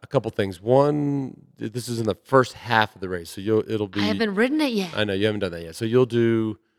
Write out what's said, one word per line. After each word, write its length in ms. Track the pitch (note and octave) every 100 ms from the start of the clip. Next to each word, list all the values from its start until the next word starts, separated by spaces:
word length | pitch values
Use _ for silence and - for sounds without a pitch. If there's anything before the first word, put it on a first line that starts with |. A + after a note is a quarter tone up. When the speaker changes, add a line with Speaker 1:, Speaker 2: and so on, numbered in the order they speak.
Speaker 1:
a 40 | -
couple 200 | C3+ A2+
things. 280 | - G2 E2+
One, 760 | G#2 C3 D3 D3 C#3+ C#3+ C3+ - - -
th-, 140 | A2+
this 160 | A2+ A#2
is 120 | A#2
in 60 | A2
the 100 | F#2
first 300 | - C3+ B2
half 400 | - A#2 A2+ G#2+ -
of 40 |
the 80 | F#2
race, 220 | F2+ E2+
so 100 | -
you'll, 220 | G2 A2 -
it'll 160 | A2 G#2
be 140 | G2+
Speaker 2:
I 40 |
haven't 300 | G2+ G3+ A3
ridden 260 | G3 B3+ D#4
it 120 | D4
yet. 180 | A3 F3+ G#2+
Speaker 1:
I 80 |
know, 80 | G#2
you 140 | G2 G#2+
haven't 140 | G#2
done 120 | F#2+
that 100 | E2+
yet. 140 | E2 -
So 80 |
you'll 200 | A2+ B2 B2+
do 520 | A#2 A#2 A2+ A2 G#2 _